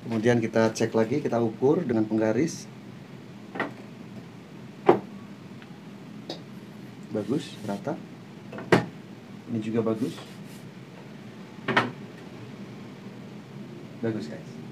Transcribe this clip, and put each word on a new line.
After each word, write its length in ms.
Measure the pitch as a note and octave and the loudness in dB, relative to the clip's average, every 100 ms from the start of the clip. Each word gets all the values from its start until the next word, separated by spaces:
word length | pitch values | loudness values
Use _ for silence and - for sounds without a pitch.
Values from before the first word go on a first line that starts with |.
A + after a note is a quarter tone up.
Kemudian 400 | - A2+ A2+ A#2+ | 0 4 6 6
kita 260 | A2 A2+ A2 - | 6 6 6 6
cek 160 | A2+ | 4
lagi, 320 | A2+ A2+ C#3+ | 6 6 4
kita 160 | C#3 A#2 | 4 4
ukur 420 | A#2 G2+ C3 E3+ D3+ | 4 6 6 6 6
dengan 160 | A2+ | 4
penggaris. 640 | G#2+ A2 A2 A2 E3 - - - - - - - - - - - - - - - - - - - - - - - - - - - - - - - - - - - - - - - - - - - - - - | 6 6 6 6 4 0 -10 -14 -14 -14 -14 -14 -14 -14 -10 -4 -4 -4 -12 -12 -12 -12 -12 -14 -14 -14 -14 0 8 8 6 -12 -12 -12 -12 -14 -12 -14 -14 -14 -12 -12 -10 -10 -10 -12 -12 -12 -12 -12 -4
Bagus, 420 | G#2+ G2+ C#3 - - | -2 2 0 0 -8
rata. 320 | G#2 G2+ - D#3+ - - - - - - - - - - - - - - - | -4 -4 -2 -4 -6 -14 -14 -14 -12 -10 6 6 6 -6 -14 -14 -14 -14 -2
Ini 80 | A#2 | -2
juga 240 | G#2+ A2+ A2 | 2 2 4
bagus. 320 | G#2+ C#3+ - - - - - - - - - - - - - - - - - - - - - - - - - - - - - - - - - - - - - - - | 2 0 -2 -10 -12 -12 -12 -14 -14 -14 -14 -14 -14 -14 -14 -14 -8 2 4 4 -2 -12 -12 -14 -12 -12 -12 -12 -10 -12 -12 -12 -12 -12 -12 -12 -12 -10 -10 -12 -2
Bagus, 260 | A2+ G#2+ - | 0 0 -4
guys. 240 | C#2+ - - - | -8 -10 -10 -12